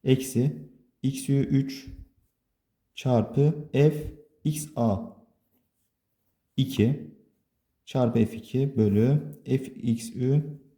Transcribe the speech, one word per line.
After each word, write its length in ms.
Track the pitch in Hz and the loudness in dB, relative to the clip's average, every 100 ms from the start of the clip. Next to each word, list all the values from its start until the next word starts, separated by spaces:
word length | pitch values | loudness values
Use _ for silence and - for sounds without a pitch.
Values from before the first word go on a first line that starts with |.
Eksi 640 | 135 131 - 120 139 - - _ _ _ | 4 2 2 0 0 -2 -16 _ _ _
x 260 | 135 - - | -6 -4 -2
ü 40 | |
üç 560 | 139 135 135 135 - - - - _ _ _ _ _ _ _ _ | 0 2 0 -2 -8 -16 -18 -20 _ _ _ _ _ _ _ _
çarpı 760 | - 131 120 107 - 143 160 - | -6 2 2 2 2 2 2 -4
f 460 | 131 147 151 - - - _ | 4 4 2 -8 -14 -20 _
x 240 | 156 151 - - | -6 -4 -8 0
a 400 | 117 95 - - _ _ _ _ _ _ _ _ _ _ _ _ _ - | 0 0 -4 -16 _ _ _ _ _ _ _ _ _ _ _ _ _ -4
iki 580 | 135 - 110 147 - - _ _ _ _ _ _ | -2 2 0 0 -8 -18 _ _ _ _ _ _
çarpı 340 | - 135 120 117 | -8 0 0 2
f 180 | 110 - | 0 -2
iki 400 | - 127 139 123 | -6 -2 -2 2
bölü 580 | 107 101 120 147 - - | 2 4 4 2 -2 -14
f 120 | - 131 | -4 -4
x 520 | - - 113 117 - - | -4 -6 -2 -2 -4 -4
ü 440 | 127 147 151 143 _ | 0 0 0 -12 _